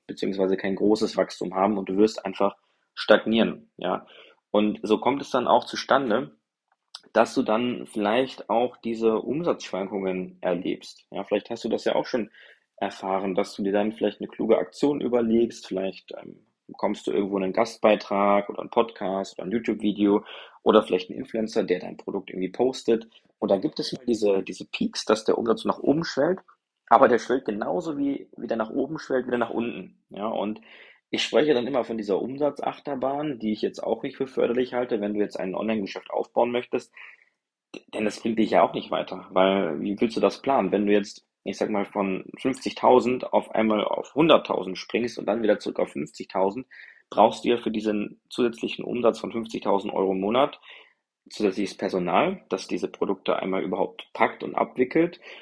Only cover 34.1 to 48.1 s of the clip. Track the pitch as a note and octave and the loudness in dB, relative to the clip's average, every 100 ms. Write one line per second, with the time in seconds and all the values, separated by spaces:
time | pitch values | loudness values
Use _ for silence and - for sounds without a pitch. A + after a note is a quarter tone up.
34.1 | - C3 - B2 A#2+ B2+ B2 B2 A2+ G#2 | -6 -6 0 0 0 -2 -2 -2 -2 -2
35.1 | G#2 G2 - F#2 F2+ A2 A2 G2 - - | -2 -2 -4 -6 -4 -4 -2 -4 -8 -8
36.1 | - A2+ - A#2+ A#2+ A#2+ B2+ - - - | -6 -2 0 0 0 -2 -6 -6 -16 -20
37.1 | - _ _ _ _ _ - - A2 G#2+ | -20 _ _ _ _ _ -20 -12 -4 -4
38.1 | - A2+ A2 G2 F#2 - - - D#2+ D#2 | -2 -2 0 4 4 4 2 -4 -4 -4
39.1 | F#2 - F#2 F#2+ G2 F2 D2 G2+ G2+ A#2 | -8 -2 4 4 4 2 -2 -4 0 -2
40.1 | - G2+ - C3+ C3+ F#2+ F#2+ G2+ G#2 G2+ | 2 0 2 0 2 2 2 4 2 2
41.1 | - _ _ G2 G2 G#2+ G#2 G2+ G#2 G2 | -8 _ _ -10 -4 -2 -2 -2 -2 -2
42.1 | F#2+ - - C3 C3 - - A2+ B2 A2+ | -4 -8 -6 -4 -4 -6 0 4 6 4
43.1 | B2+ - G#2 - - A2 G#2+ - - - | 0 0 -2 0 0 2 2 0 -2 -4
44.1 | C3 D#3+ B2+ - - F#2 F#2 - G#2+ A#2+ | 2 6 4 4 -4 -4 -8 -4 -2 -2
45.1 | - - A2 G#2+ G#2 - - F2+ - - | -4 -2 0 2 2 0 -4 -4 -4 -8
46.1 | - - G2 F#2+ A2 B2+ - - - _ | -10 -6 0 0 -2 -10 -16 -20 -20 _
47.1 | - A2 - B2 A#2+ A2+ A2 G#2+ G#2 G#2 | 6 6 4 0 0 0 -2 0 -2 -4